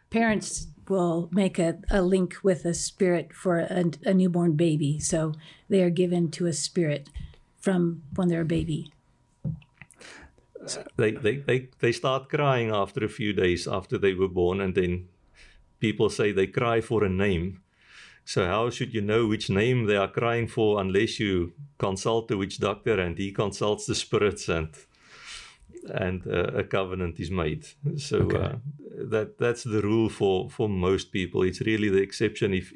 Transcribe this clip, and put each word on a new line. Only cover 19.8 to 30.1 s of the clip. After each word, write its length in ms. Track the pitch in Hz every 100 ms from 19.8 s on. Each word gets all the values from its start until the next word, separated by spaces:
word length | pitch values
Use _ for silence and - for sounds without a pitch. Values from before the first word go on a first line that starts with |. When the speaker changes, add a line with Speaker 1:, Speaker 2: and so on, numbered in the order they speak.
Speaker 2:
they 120 | 107 101
are 120 | 95
crying 380 | - 117 117 113
for 320 | - 107 104
unless 400 | 95 95 110 -
you 320 | 104 92 85 - - -
consult 520 | 101 95 120 113 113
the 100 | 104
witch 200 | 98 -
doctor 400 | 104 95 117 101
and 200 | 90 82
he 120 | 98
consults 520 | 98 101 - 104 104
the 100 | -
spirits 540 | 110 - 107 101 95 -
and, 220 | 85 80 - - _ - - - - - - - 349 349
and, 340 | - 90 92 -
uh, 180 | 92 - 110
a 40 |
covenant 560 | 95 101 92 92 87 -
is 100 | 82
made? 360 | 92 78 78 - - 143 160
So, 220 | - 101
Speaker 3:
Okay. 180 | 98 92
Speaker 2:
uh, 160 | 90 - 143 - - - -
that, 260 | 110 107 -
that's 280 | 120 117
the 180 | 113 104
rule 260 | 101 113
for, 400 | 107